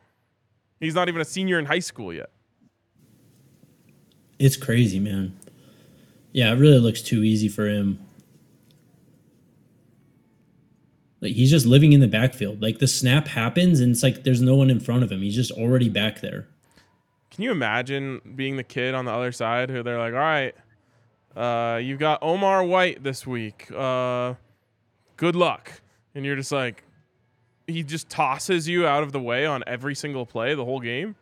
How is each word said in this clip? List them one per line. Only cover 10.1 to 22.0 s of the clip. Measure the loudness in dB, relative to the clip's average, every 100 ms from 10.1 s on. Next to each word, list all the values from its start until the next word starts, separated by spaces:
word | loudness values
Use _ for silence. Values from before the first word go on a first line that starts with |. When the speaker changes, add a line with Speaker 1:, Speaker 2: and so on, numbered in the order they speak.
| _ _ _ _ _ _ _ _ _ _ _
Speaker 2:
Like, | -6
he's | 2 4
just | 6
living | 6 8 8
in | 8
the | 6
backfield. | 4 0 0 -6 -4
Like, | -4 -2
the | -2
snap | 0 2 2 0
happens, | -4 -2 2 2 4
and | 4
it's | 2
like | 0 0
there's | 0 2
no | 4
one | 4 4
in | 2
front | 0 0
of | 0
him. | -2
He's | -4
just | -2 -4
already | -4 0 2 2
back | 0 -2 -4
there. | -10 -12 -14 _ _ _ _ _ _ _ _
Speaker 1:
Can | -8
you | -4
imagine | -2 -2 -2 -4 -6 -6 -10 -14 -8
being | -6 -6
the |
kid | -8 -6 -4
on | -4 -4
the |
other | -4 -6
side | -4 -4 -2 -4
who | -6
they're | -6 -4
like, | -4
"All | -2
right, | 0 0 -2 -8 _ _ _ _ _ _ _
uh, | -6 -4 -2 -2 -4
you've | -6
got | -4